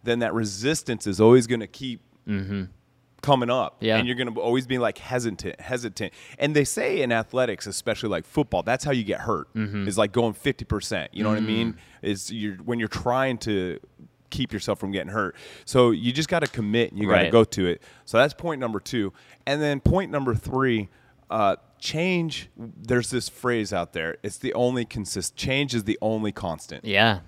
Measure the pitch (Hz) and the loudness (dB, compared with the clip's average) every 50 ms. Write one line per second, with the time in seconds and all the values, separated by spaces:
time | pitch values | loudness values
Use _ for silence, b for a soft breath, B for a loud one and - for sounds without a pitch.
0 | - 117 117 120 117 110 85 113 113 104 95 95 110 135 160 - - - 120 104 | 0 0 0 2 2 0 0 0 -2 -2 -4 -2 0 0 0 0 -2 -4 -6 -4
1 | - 104 95 87 110 113 123 127 117 113 123 113 107 95 - - 135 131 117 - | -2 -4 4 8 10 12 12 10 10 6 -2 -4 -4 -8 -12 -10 -10 -8 -10 -10
2 | _ _ _ _ _ - 107 98 95 95 101 98 95 92 - - _ _ _ _ | _ _ _ _ _ -4 -4 -4 -2 -4 -4 -6 -6 -8 -12 -20 _ _ _ _
3 | _ _ _ _ - 147 143 127 123 120 123 131 107 78 _ _ 107 113 110 110 | _ _ _ _ 2 2 2 2 4 0 0 0 0 -2 _ _ -2 0 2 2
4 | 120 123 123 120 131 120 110 - - 120 120 131 131 123 131 127 120 110 98 - | 2 0 -2 -4 -4 -6 -4 -2 0 2 2 0 0 0 -2 0 0 0 -2 -4
5 | - - 127 127 120 117 98 - - 95 73 - - - 127 123 120 110 92 - | -10 -6 -4 -2 -2 -4 -6 -6 -8 -10 -10 -10 -8 -6 -6 -6 -6 -8 -8 -8
6 | 110 90 B B B B B B - 143 151 147 143 - - 220 226 254 - 170 | -8 -10 B B B B B B -2 2 4 2 2 2 0 -2 0 0 0 0
7 | 135 123 117 113 113 - - 127 127 120 101 - - 101 95 - - 120 107 - | 0 2 2 0 0 0 0 0 0 0 0 -6 -8 -8 -8 -6 -4 -4 -4 -2
8 | - 110 98 82 80 - - 151 147 - - 123 117 110 120 131 - 147 139 123 | -2 -2 -2 -4 -4 -2 0 0 0 2 0 -2 0 0 -2 -2 0 -2 -2 -2
9 | 107 98 95 - - 113 104 80 69 _ _ 113 107 104 101 104 98 101 98 104 | 0 -2 -4 -4 -2 -2 -2 -2 -4 _ _ -6 -4 -4 -4 -4 -4 -2 2 2
10 | 107 101 95 123 117 113 101 - - 143 131 - 113 - 113 104 - - 110 90 | 2 2 4 2 2 2 0 -2 -2 -2 -2 -2 -4 -4 -4 -4 -2 -4 -4 -4
11 | 71 - - 95 107 107 107 107 110 107 107 110 117 117 107 B B B B B | -4 -6 -6 -2 0 0 2 0 0 0 0 0 0 -2 -4 B B B B B
12 | - 101 104 95 - - 107 113 104 104 95 90 87 117 120 117 110 104 - - | -4 -4 -2 -2 -4 -8 -6 -6 -6 -6 -6 -8 -6 -4 -2 -2 -2 -4 -4 -2
13 | - 127 120 131 131 135 123 110 - 110 104 98 92 90 78 - - _ _ _ | 0 0 2 2 2 0 -2 -4 -2 -2 -2 0 -2 -2 -6 -8 -12 _ _ _
14 | - - _ _ _ _ - - 127 - - 101 - - 104 - - 95 98 95 | -20 -20 _ _ _ _ -4 -4 -4 -4 -4 -6 -4 -4 -4 -4 -4 -6 -4 -4
15 | 78 87 98 110 101 90 B B B B B B B - - 127 123 120 110 78 | -6 -4 -2 -2 -2 -2 B B B B B B B 0 4 4 6 6 4 2
16 | 113 120 123 143 160 - 180 170 151 - - - 110 104 104 120 117 - - 95 | 0 -2 -2 -2 -2 0 0 0 0 -2 -4 -4 -2 0 2 2 2 0 0 -2
17 | 107 98 92 - 98 82 - 117 113 - - - 95 87 85 - B B B B | 0 4 4 4 4 6 6 6 6 6 2 -2 0 0 0 -4 B B B B
18 | B - - 113 131 151 - - - 170 156 131 127 117 107 98 - - - 120 | B 0 4 4 4 4 2 -4 -6 -6 -4 -4 -4 -4 -4 -6 -6 -4 -2 -2
19 | 101 98 b b b b b b _ - 143 147 151 147 143 135 - - 156 185 | -2 -2 b b b b b b _ -4 -2 0 0 0 0 2 2 2 2 2
20 | 196 - 135 147 135 127 113 107 - - - 131 131 127 120 110 101 92 b b | 0 0 -4 -2 0 0 -2 -2 -4 -2 -2 0 2 2 2 0 -2 -6 b b
21 | b b b b _ _ - 110 104 98 90 - _ _ _ _ - - - 151 | b b b b _ _ -2 2 2 2 2 0 _ _ _ _ -10 -6 -2 0
22 | 170 185 185 175 165 160 139 - - - _ - 113 113 - - - 113 123 123 | 0 2 2 0 0 -2 -4 -8 -12 -14 _ -16 -16 -16 -14 -16 -4 0 0 0
23 | 113 - 131 123 107 - - - - 123 120 113 107 95 101 92 85 85 - 87 | 0 0 -4 -4 -4 -6 -12 -4 -2 0 0 0 -2 -2 -2 -4 -4 -4 -4 -6
24 | 80 82 82 - - 110 92 - - 131 - - 123 123 127 123 117 - - 110 | -4 -4 -6 -6 -8 -10 -10 -6 -6 -4 0 0 0 2 2 0 -4 -4 -6 -8
25 | 101 - - 101 87 - _ - - 127 131 135 143 135 123 120 101 104 107 - | -8 -6 -6 -6 -6 -6 _ -6 -4 -2 0 0 0 0 -2 -4 0 -2 -2 -2
26 | - 110 110 110 107 104 98 - - 90 80 80 - - 78 - - - 98 98 | 0 -2 -2 0 -2 -4 -6 -4 -6 -6 -6 -6 -10 -14 -16 -12 -6 0 2 4
27 | 110 117 104 90 85 | 4 4 4 0 -6